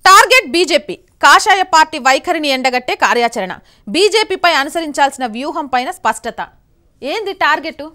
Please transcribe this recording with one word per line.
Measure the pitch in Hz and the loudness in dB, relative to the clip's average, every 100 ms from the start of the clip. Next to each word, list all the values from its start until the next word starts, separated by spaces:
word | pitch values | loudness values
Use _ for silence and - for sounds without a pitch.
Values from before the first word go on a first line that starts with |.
| 381 | 6
టార్గెట్ | 392 453 415 349 | 6 6 2 2
బీజేపీ. | 330 349 311 - 175 | -2 0 0 -2 -14
కాషాయ | _ _ 277 339 427 392 | _ _ 4 4 4 2
పార్టీ | 370 330 311 311 | 4 2 2 0
వైఖరిని | 247 277 - 330 302 | 0 0 0 -4 -2
ఎండగట్టే | 262 254 247 247 381 | -2 -2 -2 -4 -2
కార్యాచరణ. | 226 233 233 233 185 - _ _ - | 0 0 0 -4 -8 -10 _ _ -6
బీజేపీపై | 214 403 415 440 381 349 | 0 2 2 -2 0 0
అనుసరించాల్సిన | 302 277 339 320 302 277 269 254 | 0 -2 -6 -6 -2 -2 -2 -8
వ్యూహం | 220 285 339 285 | -8 -8 -8 -4
పైన | 247 254 | -4 -4
స్పష్టత. | 359 - - 233 208 170 _ _ _ _ _ | -6 -6 -4 -10 -12 -14 _ _ _ _ _
ఏంది | 262 381 392 | -8 -6 -6
టార్గెట్? | 381 320 320 330 - 302 | -4 -2 -2 -4 -12 -16